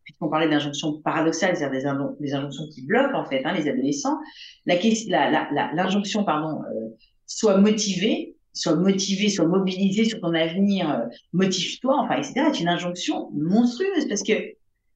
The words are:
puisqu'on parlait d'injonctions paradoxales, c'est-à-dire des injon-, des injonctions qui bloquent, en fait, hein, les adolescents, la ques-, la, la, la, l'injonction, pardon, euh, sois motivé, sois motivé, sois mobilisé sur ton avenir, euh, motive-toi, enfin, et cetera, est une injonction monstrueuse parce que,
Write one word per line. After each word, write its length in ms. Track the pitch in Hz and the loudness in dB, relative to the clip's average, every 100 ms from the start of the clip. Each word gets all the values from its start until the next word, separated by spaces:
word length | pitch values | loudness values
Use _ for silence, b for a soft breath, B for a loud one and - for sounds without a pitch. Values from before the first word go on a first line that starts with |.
puisqu'on 240 | - - 156 | -20 -6 -2
parlait 200 | 156 160 | 2 2
d'injonctions 520 | 147 143 143 160 151 | 2 0 -4 -4 -4
paradoxales, 520 | 156 147 160 160 190 175 | -2 0 0 2 0 0
c'est-à-dire 240 | 139 131 | -2 -2
des 60 | 143 | -2
injon-, 300 | 139 139 - | -2 -4 -4
des 140 | 143 | -4
injonctions 300 | 139 143 147 151 | -4 -4 -8 -10
qui 120 | - | -10
bloquent, 320 | 135 233 277 170 | 0 2 2 -2
en 80 | |
fait, 180 | - 135 | -4 -4
hein, 100 | 151 180 | -2 -2
les 120 | 147 | 0
adolescents, 500 | 123 139 - 269 311 B B B B - | 0 0 -2 -2 -4 B B B B 0
la 100 | 175 | 2
ques-, 320 | 226 214 - | 4 2 2
la, 220 | 165 135 | 2 2
la, 180 | 151 127 | 2 0
la, 200 | 143 117 | -2 -2
l'injonction, 520 | 156 190 202 202 214 | 0 0 0 0 -2
pardon, 360 | 196 151 156 147 | 0 0 -2 -6
euh, 260 | 117 110 113 - b b - | -6 -8 -8 -12 b b -16
sois 300 | - 214 196 | 0 4 6
motivé, 760 | 208 208 196 175 214 330 - - _ | 6 4 0 0 0 0 -4 -14 _
sois 240 | - 175 160 | -4 0 2
motivé, 520 | 190 190 - 196 208 | 4 2 0 0 0
sois 160 | 180 165 | 2 2
mobilisé 560 | 190 185 185 196 208 | 2 0 0 0 2
sur 160 | 226 - | 0 0
ton 120 | 175 | 0
avenir, 560 | 160 165 185 202 190 160 | 0 0 2 2 2 0
euh, 180 | 123 117 B _ | -2 -4 B _
motive-toi, 640 | 170 190 - - - 254 285 | 0 0 0 -4 -4 0 0
enfin, 160 | - 127 | 0 -2
et 40 | |
cetera, 280 | - 240 311 | -2 0 0
est 100 | - | 2
une 80 | 175 | 0
injonction 640 | 165 175 175 - 294 - | 0 -2 -4 -4 -4 -4
monstrueuse 720 | 143 165 214 240 349 392 349 247 | -4 2 4 4 2 -2 0 -2
parce 140 | 202 | -2
que, 100 | - 208 - - _ _ _ | 0 -2 -2 -14 _ _ _